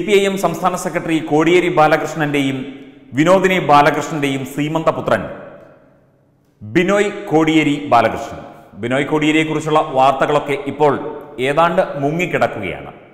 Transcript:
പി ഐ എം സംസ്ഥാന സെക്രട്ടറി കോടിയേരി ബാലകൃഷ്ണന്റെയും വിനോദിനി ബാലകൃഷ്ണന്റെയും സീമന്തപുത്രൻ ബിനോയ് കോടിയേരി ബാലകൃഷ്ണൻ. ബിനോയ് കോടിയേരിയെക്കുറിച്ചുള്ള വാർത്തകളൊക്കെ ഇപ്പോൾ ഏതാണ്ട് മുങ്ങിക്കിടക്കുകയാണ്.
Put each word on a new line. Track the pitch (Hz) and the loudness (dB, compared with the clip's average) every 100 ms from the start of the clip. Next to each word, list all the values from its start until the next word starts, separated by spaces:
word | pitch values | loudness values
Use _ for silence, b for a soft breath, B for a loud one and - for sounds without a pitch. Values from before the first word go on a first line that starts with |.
പി | 175 202 | 2 2
ഐ | 196 | 2
എം | 190 | 0
സംസ്ഥാന | 175 160 180 175 | -2 0 -2 -2
സെക്രട്ടറി | 180 165 165 160 - | -4 -6 -2 -2 2
കോടിയേരി | 147 160 180 175 151 | 2 4 4 4 2
ബാലകൃഷ്ണന്റെയും | 151 156 - 165 147 143 135 131 - - - - - 123 | 4 2 0 -4 -2 0 -2 -4 -8 -14 -20 -20 -6 0
വിനോദിനി | 165 190 185 185 147 | 4 4 4 0 4
ബാലകൃഷ്ണന്റെയും | 147 151 147 - 160 139 135 131 | 6 6 2 -4 -4 -2 -4 -6
സീമന്തപുത്രൻ | 147 147 160 160 135 127 107 82 - - - - - _ _ _ _ _ _ _ _ 107 135 | -4 -2 0 -2 -2 0 -2 -2 -12 -18 -20 -20 -20 _ _ _ _ _ _ _ _ -6 -2
ബിനോയ് | 180 202 208 - - | 0 0 -2 -6 -2
കോടിയേരി | 156 160 160 143 147 95 | 0 4 2 2 -2 2
ബാലകൃഷ്ണൻ. | 117 110 90 - - - - - 98 | 2 2 -2 -10 -14 -18 -20 -20 -10
ബിനോയ് | 117 135 143 | -4 -2 -2
കോടിയേരിയെക്കുറിച്ചുള്ള | 156 151 156 156 151 151 156 151 131 | 0 2 2 0 -4 0 0 0 2
വാർത്തകളൊക്കെ | 135 139 151 147 143 139 139 | 2 2 0 0 -2 -6 -6
ഇപ്പോൾ | 139 151 113 - - - - 131 | 0 2 2 -6 -12 -14 -4 -2
ഏതാണ്ട് | 147 170 185 - 156 | 2 2 2 -2 -2
മുങ്ങിക്കിടക്കുകയാണ്. | 143 165 175 135 117 110 92 69 69 - - | -4 -2 -2 0 -2 -2 -8 -10 -12 -18 -20